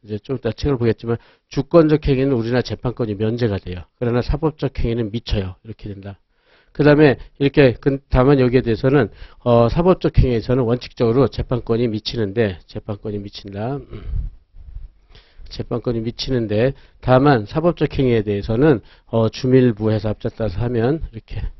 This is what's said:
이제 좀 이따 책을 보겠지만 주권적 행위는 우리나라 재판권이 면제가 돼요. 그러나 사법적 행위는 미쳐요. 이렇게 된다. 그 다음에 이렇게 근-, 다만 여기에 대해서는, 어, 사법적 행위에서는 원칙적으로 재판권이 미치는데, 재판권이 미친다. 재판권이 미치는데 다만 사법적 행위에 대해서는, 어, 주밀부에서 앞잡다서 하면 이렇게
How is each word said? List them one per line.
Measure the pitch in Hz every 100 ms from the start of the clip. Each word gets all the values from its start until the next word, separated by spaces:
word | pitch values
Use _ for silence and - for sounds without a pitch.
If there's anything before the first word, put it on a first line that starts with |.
이제 | 107 107
좀 | - 131
이따 | 113
책을 | 107 147 131
보겠지만 | 117 107 113 117 _ _ _
주권적 | - 139 170 156 151 151
행위는 | 131 135
우리나라 | 131 113 123
재판권이 | 117 110 127 113 117 101
면제가 | 110 120 120 98
돼요. | 90 90 - _
그러나 | 120 120
사법적 | 117 143 160 - 139 -
행위는 | 120 117 110
미쳐요. | 113 - 107 95 90
이렇게 | 113 104 107
된다. | 101 98 98 _ _ _ _ _
그 | -
다음에 | 147 147 156 120 - _
이렇게 | 139 - 135
근-, | 113 - 135 _
다만 | 131 127 143
여기에 | 127 127
대해서는, | 117 110 135 143 104 - - -
어, | 123 117 117
사법적 | - 175 175 165 -
행위에서는 | 131 117 - 127
원칙적으로 | 117 120 - - 117 117 123
재판권이 | - - 123 - 113 123
미치는데, | 107 - 117 104 101 107 87 _
재판권이 | 110 - 104 110 104
미친다. | 101 - 101 98 113 139 - 107 - - - - _ - - - - _ _ - _ _ -
재판권이 | - 113 123 127 113
미치는데 | 113 120 - 131 113 104 123 135 - _
다만 | - 127 143 131 104
사법적 | 160 165 156 147 -
행위에 | 131 117
대해서는, | 104 101 98 113 151 120 - _ _
어, | 113 110
주밀부에서 | - 131 131 127 107 110 107 104
앞잡다서 | 107 117 - 110 -
하면 | 120 120 117 156 -
이렇게 | 110 _ - - -